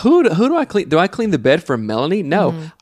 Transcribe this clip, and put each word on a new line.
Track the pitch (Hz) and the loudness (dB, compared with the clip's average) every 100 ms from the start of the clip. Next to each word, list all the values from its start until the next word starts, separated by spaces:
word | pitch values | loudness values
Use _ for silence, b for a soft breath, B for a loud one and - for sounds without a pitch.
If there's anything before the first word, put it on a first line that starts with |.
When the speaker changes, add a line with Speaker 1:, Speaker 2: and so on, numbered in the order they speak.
Speaker 1:
Who | 240 349 | 2 4
do, | 262 | 4
who | 165 254 | 2 0
do | 339 | 0
I | |
clean? | 277 208 131 | -2 -4 0
Do | 156 | 0
I | 190 | 0
clean | - 220 | -2 -2
the | 156 | 0
bed | 117 156 | 2 0
for | - 123 | 0 -4
Melanie? | 107 110 143 202 | -4 -4 -2 -2
No. | 147 180 175 | -2 0 0
Speaker 2:
Mm-hmm. | 165 160 _ | -2 -12 _